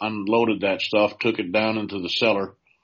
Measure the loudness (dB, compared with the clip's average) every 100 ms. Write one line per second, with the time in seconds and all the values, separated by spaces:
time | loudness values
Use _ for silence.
0 | -6 -4 0 2 2 0 0 -2 0 2
1 | 2 2 -2 -2 0 0 0 -2 -4 -6
2 | -4 0 2 2 -2 -8 _ _